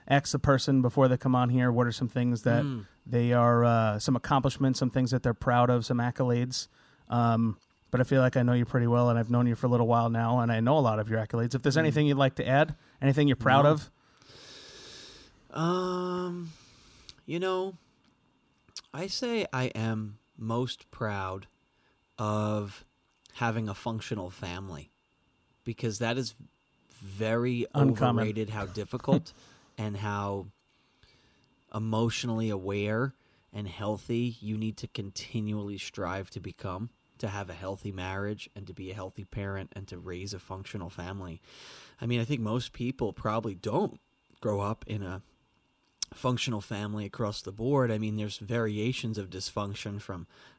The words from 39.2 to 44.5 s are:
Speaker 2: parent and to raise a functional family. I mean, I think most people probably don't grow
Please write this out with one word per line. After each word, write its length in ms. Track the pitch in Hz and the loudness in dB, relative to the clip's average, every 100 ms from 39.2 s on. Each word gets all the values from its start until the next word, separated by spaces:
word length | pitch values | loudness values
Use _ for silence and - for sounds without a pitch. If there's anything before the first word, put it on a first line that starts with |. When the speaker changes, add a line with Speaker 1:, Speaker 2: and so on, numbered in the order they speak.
Speaker 2:
parent 460 | 98 - 98 98 90 | -12 -8 -6 -6 -10
and 120 | - 95 | -14 -14
to 100 | 90 | -14
raise 340 | 90 90 101 | -10 -10 -10
a 40 | 98 | -12
functional 520 | - 95 98 104 87 | -12 -14 -10 -10 -10
family. 500 | - 87 98 90 82 - - - - - _ | -10 -10 -10 -10 -14 -18 -20 -20 -20 -20 _
I 60 | 117 | -2
mean, 140 | 120 | -2
I 40 | |
think 160 | 117 139 | 0 -2
most 320 | 110 120 - | -2 -2 -4
people 400 | - 123 - 113 | -6 -6 -4 -4
probably 420 | - 110 107 110 | -2 -2 -2 -4
don't 460 | 92 107 127 208 - _ _ _ _ | -6 -4 -2 -2 -6 _ _ _ _
grow 200 | 117 | -2